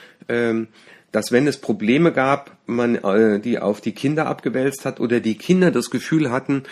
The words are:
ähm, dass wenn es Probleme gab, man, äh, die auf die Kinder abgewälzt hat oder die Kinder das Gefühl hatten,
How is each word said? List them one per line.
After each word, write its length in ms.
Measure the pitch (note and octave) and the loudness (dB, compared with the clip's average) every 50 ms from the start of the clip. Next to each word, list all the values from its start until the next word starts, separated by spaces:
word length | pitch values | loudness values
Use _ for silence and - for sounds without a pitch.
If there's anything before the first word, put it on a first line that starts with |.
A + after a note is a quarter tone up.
| - - _ _ - - | -20 -20 _ _ -8 -4
ähm, 400 | A#2 A#2+ A#2+ A#2 A2+ A2+ A2+ - _ - - - - - _ _ - | -2 -2 0 0 -2 -2 -4 -8 _ -20 -20 -20 -20 -20 _ _ -4
dass 200 | A2 G#2+ - B2 | -4 -2 0 2
wenn 140 | A#2+ C#3+ | 2 2
es 120 | D3 C3 - | 2 0 -2
Probleme 540 | - - A2 G2+ G#2+ G#2+ B2 D3+ E3+ E3 - | -4 -4 -4 -2 0 2 4 4 4 4 4
gab, 440 | C3 C3 C3+ C#3+ C#3 - - - _ _ | 2 2 2 0 -2 -2 -8 -20 _ _
man, 280 | - A#2 A#2+ A#2+ A#2 A#2 | -6 -4 -2 0 0 0
äh, 460 | - - G2 F#2+ G#2+ A2+ A2 G#2 G#2 | 0 0 2 4 4 4 4 4 2
die 180 | G#2+ A#2+ A2+ - | 0 -2 -4 -2
auf 220 | - G2+ G#2+ - | -2 -2 -4 -2
die 120 | - A#2 G2 | -6 -8 -6
Kinder 340 | - - C#3 D3+ D#3 D3+ | -4 -4 -2 -2 -2 -2
abgewälzt 580 | B2+ D3 - - C#3 A#2 C3 C3 C#3 C#3 - - | -4 -4 -6 -6 -4 -2 -2 -2 -2 -4 -4 -6
hat 160 | C3+ B2+ - | -8 -6 -4
oder 200 | - A2+ A#2+ A#2 | -2 -2 0 0
die 160 | G2+ A2+ G#2 | 0 -2 -4
Kinder 340 | - - - F#3 F#3 F3+ E3+ | -4 0 2 2 4 4 4
das 200 | A#2 B2 A#2 - | 2 2 0 -2
Gefühl 400 | - B2 - - E3 D#3+ D3+ B2 | -4 -6 -4 -2 0 0 0 0
hatten, 320 | A#2 C3+ C3+ - C#3 C3+ C3 - | -2 -2 -2 -2 -2 -2 -4 -6